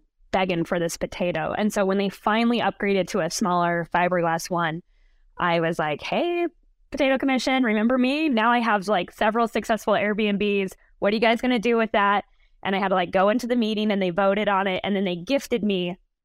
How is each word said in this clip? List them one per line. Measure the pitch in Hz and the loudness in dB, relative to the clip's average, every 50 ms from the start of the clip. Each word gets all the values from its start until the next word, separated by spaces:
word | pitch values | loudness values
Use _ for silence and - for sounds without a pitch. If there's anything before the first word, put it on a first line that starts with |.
| _ _ _ _ - _ | _ _ _ _ -8 _
begging | - 165 190 180 180 170 165 | -2 -2 0 0 0 -2 0
for | - 190 175 | 0 -2 -2
this | 170 170 - | -2 -2 -4
potato. | - - - - - 185 175 165 160 156 - - | -4 -6 -8 -4 -4 -4 -2 -2 -2 -4 -4 -2
And | - 214 214 | -2 -2 0
so | - 214 196 | 0 0 0
when | 190 196 202 | 2 0 0
they | 196 196 | -2 -2
finally | - - - - 208 226 233 233 240 220 | -6 -6 -6 -4 -2 0 0 0 0 0
upgraded | - 196 - - 214 202 196 190 180 - | -2 -4 -4 -2 -2 0 0 0 -2 -2
to | - 202 | -4 -4
a | 160 170 | -4 -4
smaller | - - 226 175 180 175 175 175 175 170 165 - - | -4 -4 -2 0 0 0 0 0 0 -2 -4 -2 0
fiberglass | 175 180 180 185 175 170 170 165 165 - - | 0 0 2 0 0 0 0 -2 -2 -4 -4
one, | 185 170 170 160 156 175 - _ _ _ _ _ _ _ _ _ _ | -4 -2 -2 -2 -4 -6 -12 _ _ _ _ _ _ _ _ _ _
I | - 175 175 170 170 | -2 0 0 2 2
was | 165 165 170 - | 2 0 0 0
like, | 160 151 147 131 | -2 -2 -2 -4
"Hey, | - - - 214 311 349 349 349 349 320 - _ _ _ _ _ _ _ | -4 -4 -2 -2 0 0 0 -2 -2 -4 -4 _ _ _ _ _ _ _
Potato | - 254 294 262 262 | -4 0 0 2 2
Commission, | 262 - 277 269 247 - 285 262 262 254 | 0 0 0 0 0 0 0 0 2 2
remember | 220 214 214 214 233 262 | 2 2 2 2 2 2
me? | 254 247 262 277 302 320 311 | 2 2 2 0 0 0 0
Now | 254 220 220 233 | 2 2 2 4
I | 240 240 | 2 2
have, | 226 233 208 208 180 | 2 2 0 0 0
like, | 190 214 180 180 - | 0 0 0 0 -4
several | - - 220 220 208 240 233 | -4 0 0 0 2 2 -2
successful | 220 - 240 202 - 226 208 - 233 202 | 0 -2 -4 -2 0 -2 -2 0 0 0
Airbnbs. | 165 202 208 214 196 214 208 202 190 208 208 202 202 190 180 - - _ _ _ _ | 2 2 0 0 0 0 0 0 0 0 0 0 0 -2 -4 -8 -14 _ _ _ _
What | - 202 | 0 0
are | 208 | 2
you | 226 | 2
guys | 233 220 233 226 | 2 2 2 2
gonna | - 247 254 233 | 0 0 0 2
do | 185 240 233 | 2 2 2
with | 226 226 214 | 2 2 2
that?" | - 214 202 202 202 196 - - _ _ _ _ _ _ - | 2 2 4 4 2 2 0 -4 _ _ _ _ _ _ -6
And | 190 196 | -4 -2
I | 190 | -2
had | 196 190 | 0 0
to, | 185 | 0
like, | 185 180 175 | 0 0 2
go | 180 190 185 208 | 2 4 4 4
into | 214 247 - | 2 0 0
the | 226 247 | 0 0
meeting, | 247 220 214 220 208 214 214 | 0 0 0 0 0 0 0
and | 202 196 | 0 0
they | 190 180 | 0 0
voted | 170 196 196 196 196 208 208 | 0 2 2 2 2 2 0
on | 202 196 190 196 | 0 0 0 0
it, | 196 185 - - | 0 -2 -2 -2
and | 196 208 | -2 -2
then | 190 202 | 0 0
they | 185 180 | -2 -2
gifted | 175 170 - 269 277 - - 240 226 185 | -4 -2 -2 -2 -2 0 -2 -2 -2 0
me | 208 196 180 180 175 - - _ _ _ _ | 0 0 0 -2 -4 -6 -10 _ _ _ _